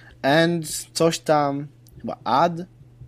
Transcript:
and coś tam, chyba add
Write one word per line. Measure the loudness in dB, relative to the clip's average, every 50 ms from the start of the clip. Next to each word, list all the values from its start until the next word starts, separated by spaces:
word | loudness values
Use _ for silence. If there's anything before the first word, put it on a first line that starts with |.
| -20 -20 -12 -4
and | 0 2 4 4 4 2 0 -2 -4 -6 -10 -10 -12 -10 -2
coś | 0 0 0 0 -2
tam, | 0 0 2 2 2 0 -4 -6 -8 -12 -16 _ -20 -20 -20 -14
chyba | -12 -12 -12 -8 -4
add | 0 2 2 2 2 0 -6 -12 -14 _ -20 -20 -20 -20 -20 -20